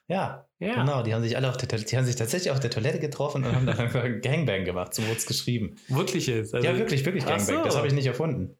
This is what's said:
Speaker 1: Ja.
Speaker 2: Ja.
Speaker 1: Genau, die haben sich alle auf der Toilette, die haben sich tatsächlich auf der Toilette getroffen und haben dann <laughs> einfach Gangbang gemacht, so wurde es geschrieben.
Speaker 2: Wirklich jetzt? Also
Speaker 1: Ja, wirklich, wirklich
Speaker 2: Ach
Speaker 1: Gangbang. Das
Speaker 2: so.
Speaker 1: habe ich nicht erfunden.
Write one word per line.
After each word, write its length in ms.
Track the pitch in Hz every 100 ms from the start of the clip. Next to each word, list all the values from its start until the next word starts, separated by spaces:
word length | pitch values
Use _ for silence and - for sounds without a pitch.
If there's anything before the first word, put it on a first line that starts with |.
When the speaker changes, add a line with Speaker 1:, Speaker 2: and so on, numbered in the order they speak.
| -
Speaker 1:
Ja. 380 | 185 139 - - -
Speaker 2:
Ja. 160 | 180 247
Speaker 1:
Genau, 260 | 135 139
die 120 | 110
haben 80 | 113
sich 140 | 117 117
alle 120 | 131
auf 80 | -
der 100 | -
Toilette, 220 | 110 107
die 60 | 123
haben 60 |
sich 120 | 127 120
tatsächlich 340 | 113 180 180
auf 100 | 135
der 100 | 120
Toilette 280 | - 127 165
getroffen 460 | 151 - 143 143
und 100 | 131
haben 120 | 120 127
dann 120 | 110
<laughs> 0 |
einfach 240 | 113 131 123 110
Gangbang 420 | 117 160 131 95
gemacht, 300 | 90 90 90
so 80 | -
wurde 140 | 110 113
es 80 | -
geschrieben. 500 | - - 120 101 - -
Speaker 2:
Wirklich 380 | 135 196 185 135
jetzt? 280 | 113 107
Also 120 | 120 147
Speaker 1:
Ja, 100 | 185
wirklich, 280 | 220 139
wirklich 200 | 143 185
Speaker 2:
Ach 120 | 131 160
Speaker 1:
Gangbang. 280 | 202 320
Das 100 | -
Speaker 2:
so. 40 | 139
Speaker 1:
habe 80 | 147
ich 60 |
nicht 120 | 139 131
erfunden. 500 | 120 160 123 92